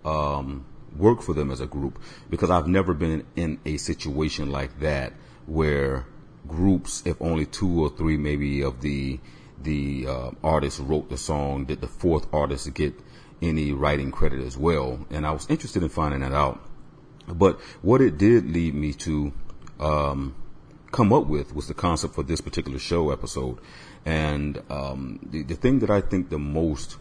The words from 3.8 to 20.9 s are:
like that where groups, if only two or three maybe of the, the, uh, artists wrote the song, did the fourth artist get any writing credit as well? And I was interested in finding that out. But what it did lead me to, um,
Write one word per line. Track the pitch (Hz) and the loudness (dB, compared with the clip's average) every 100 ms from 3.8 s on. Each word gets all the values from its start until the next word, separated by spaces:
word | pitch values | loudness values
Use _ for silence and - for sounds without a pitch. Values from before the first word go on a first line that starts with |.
| - 80 80 69 78 - 69 | -4 -4 -4 -2 -2 -2 -4
like | 69 67 - | -2 -4 -4
that | 76 69 62 - - - - | -2 -2 -4 -10 -20 -18 -6
where | 78 78 71 69 67 65 - - - 71 | 0 2 2 2 -2 -6 -14 -20 -18 -8
groups, | 78 95 90 - - - | 2 6 4 2 -6 -4
if | 82 | -2
only | 82 80 73 | 0 0 0
two | - 98 85 | 0 2 2
or | 76 | 2
three | - 80 76 | 0 0 0
maybe | 73 73 71 69 | 0 0 0 0
of | 69 62 | -2 -2
the, | 73 71 67 64 - - - - | -4 -2 -2 -6 -10 -20 -20 -10
the, | 71 73 69 69 65 | -4 -2 -2 -4 -4
uh, | 65 62 - | -4 -6 -4
artists | 80 78 71 - | 2 2 2 -4
wrote | 69 78 - | 0 0 0
the | 65 | -8
song, | - 73 71 69 67 | -2 -2 0 -2 -4
did | 71 | -6
the | - | -6
fourth | - 90 80 - | -2 2 2 2
artist | 76 71 69 78 | 0 0 -2 -6
get | - 76 - - - - - | -2 -4 -4 -18 -20 -20 -4
any | 85 78 71 | -2 0 0
writing | 67 73 73 67 | 0 2 2 -2
credit | - 69 67 | 4 4 4
as | 64 64 | -4 0
well? | 80 78 65 64 - | 2 2 0 -4 -6
And | 76 76 | -4 -2
I | |
was | 76 - | -4 -2
interested | 156 113 101 | -2 0 -2
in | 82 | -2
finding | - 76 69 | 0 0 0
that | 67 | 0
out. | 69 69 62 - - - - - - - | 2 2 0 -10 -14 -14 -20 -20 -20 -10
But | 87 95 - - - | 4 4 4 -8 -4
what | - 127 | 4 6
it | 127 76 | 6 6
did | 101 117 90 | 8 8 6
lead | 85 82 71 | 0 0 0
me | 76 | -2
to, | 69 - 76 73 - - - - - | -4 -2 -2 -2 -2 -6 -8 -14 -4
um, | 76 76 71 69 67 65 - - - - - | 0 2 0 -2 -6 -6 -10 -10 -18 -20 -8